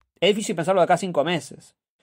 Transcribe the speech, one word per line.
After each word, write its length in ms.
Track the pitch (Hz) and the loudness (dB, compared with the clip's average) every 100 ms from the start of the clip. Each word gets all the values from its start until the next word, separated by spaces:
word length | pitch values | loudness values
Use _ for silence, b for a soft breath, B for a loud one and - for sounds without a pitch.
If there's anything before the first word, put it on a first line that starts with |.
| _ - | _ -2
Es 100 | 185 | 0
difícil 260 | 214 214 | 0 -4
pensarlo 260 | 170 165 196 | -4 0 2
de 40 | |
acá 120 | 165 175 | 4 2
cinco 260 | 190 156 | 0 -2
meses. 520 | 151 165 - - - _ _ _ | 0 -2 -6 -20 -20 _ _ _